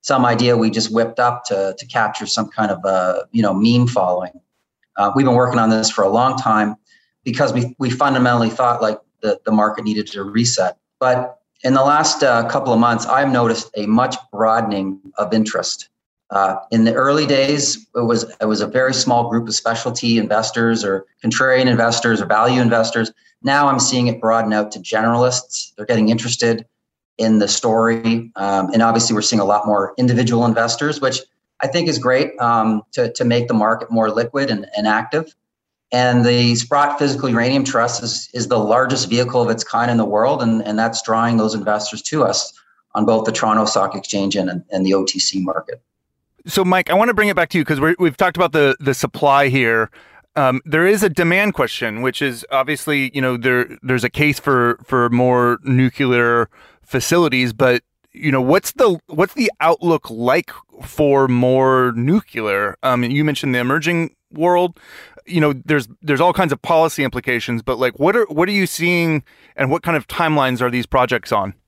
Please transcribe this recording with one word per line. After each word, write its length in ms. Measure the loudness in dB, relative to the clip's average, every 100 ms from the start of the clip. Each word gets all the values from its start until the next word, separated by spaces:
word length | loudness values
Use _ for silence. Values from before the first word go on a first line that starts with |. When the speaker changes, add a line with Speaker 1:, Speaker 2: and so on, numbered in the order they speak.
Speaker 1:
some 240 | 0 0
idea 320 | 2 2 2 2
we 140 | 2
just 200 | 0 -2
whipped 300 | -2 -2 0
up 240 | -2 -2
to, 300 | -6 -4 -4 -6
to 100 | -6
capture 380 | -2 -2 -4
some 240 | -6 -6 -6
kind 220 | -4 -4
of 120 | -2 -2
a, 400 | 0 0 -4 -4
you 100 | 0
know, 100 | 0
meme 340 | 2 2 4 2
following. 460 | 0 0 -2 -4 -12 _ _ _ _ _ -2
Uh, 160 | 0
we've 120 | 2 4
been 80 |
working 240 | 4 2 2
on 100 | 2
this 220 | 2 0
for 120 | 0
a 60 | 0
long 300 | 2 0 0
time 380 | 0 0 0 -4 _ _ _ _
because 300 | -8 -2 0
we, 240 | 0 -4 -4
we 120 | -4
fundamentally 580 | 0 0 2 2 2 0
thought, 320 | 0 0 0
like, 180 | -2 -4 _ _
the, 180 | -4 -4
the 80 | 0
market 320 | 0 0 -2
needed 220 | -4 -4 -6
to 160 | -10
reset. 560 | -6 -2 -2 0 -2 -4 _ _
But 400 | 0 0 -2 -12 _ _
in 120 | 0
the 80 | 2
last, 400 | 4 2 0 0
uh, 260 | 2 2 0
couple 240 | -2 0
of 60 | 2
months, 260 | 2 0
I've 260 | 0 0 2
noticed 400 | 0 0 -2 -6 -8
a 80 |
much 320 | 0 2 2 -4 -12
broadening 680 | -2 0 2 0 -4 -6 -8 -12 -6
of 160 | -2
interest. 560 | 0 0 -2 -6 -8 -14 _ _ _ _
Uh, 260 | -2 0 -2 -2
in 140 | 0
the 100 | 2
early 320 | 2 2 2 2
days, 600 | 2 2 0 -2 -6 -8
it 120 | -4 0
was, 180 | 0 -2 -6
it 60 | -2
was 160 | -2
a 40 | -2
very 280 | 0 0
small 340 | 0 0 0 0
group 180 | -2 -2
of 80 |
specialty 640 | -4 -2 -4 -4 -4 0 0
investors 680 | 2 -2 -2 0 0 0
or 220 | 0 -4 -6 _
contrarian 440 | -4 0 2 4 4
investors 560 | 2 2 0 0 0
or 20 |
value 380 | 0 2 2 2
investors. 500 | 2 2 0 -2 -4 _ _ _
Now 260 | -2 2 2
I'm 120 | 2
seeing 260 | 0 0 0
it 120 | 0
broaden 360 | 0 0 2
out 180 | -2 -2
to 60 | -8
generalists. 960 | -4 -2 0 2 2 0 -6 -12 -12
They're 100 | -14
getting 240 | -2 2 2
interested 560 | 2 -2 -2 0 0 -4 _ _ _ _ -4
in 220 | 2 2
the 80 | 2
story. 840 | 0 0 2 2 0 0 -2 -4 -8
Um, 340 | -2 -2 0
and 80 | 2
obviously, 320 | 2 2 0
we're 80 | 0
seeing 200 | 0 0
a 40 |
lot 220 | 2 0 2
more 260 | 0 0 0
individual 480 | 2 2 2 2 2
investors, 560 | 2 0 -2 -4 -2
which 180 | -2 -4 -10 _ _ _
I 60 | -4
think 220 | -2 -2
is 100 | -2
great, 400 | 0 2 0 -2
um, 420 | 0 2 2 -2 -4
to, 200 | -4 -4
to 120 | 0 0
make 220 | 0 2
the 60 |
market 360 | 0 2 0 -2
more 200 | 0 0
liquid 400 | 0 -2 -2 -2
and, 160 | -4 -6
and 120 | -4 0
active. 480 | -2 -2 -4 -6 _ _ _ _ _ _
And 320 | 0 2 2
the 300 | 2 2 2
Sprott 460 | 0 0 0 2 2
Physical 280 | -2 0 -2
Uranium 360 | 0 0 0
Trust 380 | 0 0 0 -2
is, 240 | -6 -8 -8
is 140 | -8 -2
the 120 | 0
largest 520 | 2 2 2 -2 -2
vehicle 320 | 0 0 0
of 80 | 0
its 140 | -2
kind 260 | -2 -2 0
in 60 | 0
the 80 |
world, 360 | 0 2 0 0
and, 220 | 0 0
and 160 | -2 -2
that's 240 | -2 -4
drawing 340 | -2 0 2 2
those 160 | 0
investors 480 | -2 -2 -2 -4 -10
to 200 | -6 0
us 300 | 0 0 -6 -12 _ _ _
on 100 | -2
both 200 | 2 2
the 80 | 0
Toronto 320 | -2 0 2
Stock 320 | 2 0 -2 -4
Exchange 400 | -8 -4 -2 -2
and, 260 | -4 -6 -6
and 160 | -2 0
the 80 |
O 100 | 2
T 140 | 0 -2
C 240 | -4 -4
market. 400 | -4 -6 -8 -16 _ _ _ _ _ _ -6
Speaker 2:
So, 180 | -2
Mike, 260 | 2 2 2
I 40 |
wanna 180 | 2 2
bring 160 | 2 0
it 60 |
back 140 | 0 0
to 80 | 0
you 60 |
'cause 160 | 0 0
we're, 160 | 0 2
we've 180 | 0 2
talked 200 | -2 0
about 160 | 0
the, 240 | 4 2 2
the 160 | -2
supply 540 | -2 -4 0 2 4 4
here. 420 | 2 2 0 -2 -8 -20 -20 _ -2
Um, 260 | 0 0
there 220 | -2 0 2
is 160 | 2
a 60 | 0
demand 460 | 0 0 2 0
question, 480 | 0 -4 -2 -6 -4
which 200 | -4 -2
is 240 | -4 -4 -4
obviously, 580 | -2 -2 -4 -2 -2 -2
you 80 | -2
know, 160 | -2 -2
there, 400 | 0 0 -2 -8
there's 220 | -4 -2
a 60 | -2
case 280 | 0 -2 0
for, 400 | 0 2 2 -2
for 260 | -2 0 2
more 480 | 2 2 2 2 0
nuclear 840 | 0 2 0 0 0 2 2 2 0 _ -20 _
facilities, 680 | _ -6 0 2 2 0 -2
but, 300 | 0 2 2 _ _ _
you 180 | -8 -2
know, 100 | 0
what's 320 | 2 2 0
the, 260 | 0 2 2 _
what's 280 | -2 -2
the 160 | 0 -4 0
outlook 480 | 0 0 0 -2 -2
like 440 | -4 0 0 -2 -16 -20 -20
for 440 | -16 -2 2 4 4
more 640 | 2 2 2 4 2 2 0
nuclear? 800 | 0 0 -2 -6 -2 -2 -2 -4
Um, 180 | -2 0
you 220 | 0 0
mentioned 300 | 0 -2 -2
the 40 | -2
emerging 560 | 0 -2 0 -2 -4 _ _
world. 460 | -2 0 2 0 -4 -20 -20 -20 -20 -6
You 140 | 0
know, 120 | 0
there's, 340 | 0 -2 -2 -2 -14
there's 180 | -4 2
all 120 | 2
kinds 200 | 2 -2
of 80 | -2
policy 420 | 0 2 2 0
implications, 580 | -4 -4 -4 -4 -4 -6
but, 160 | -4 -2
like, 200 | -2 0
what 160 | 0 0
are, 80 |
what 240 | -2 -2 0
are 40 |
you 140 | 0 -2
seeing, 560 | -2 -2 0 0 -2 -6 _ _
and 160 | -4 -2
what 120 | -2
kind 140 | 0 -4
of 120 | -4
timelines 520 | -4 0 2 0 0
are 100 | -2
these 160 | -2 -2
projects 440 | 0 0 -2 -2
on? 240 | -2 -2 -10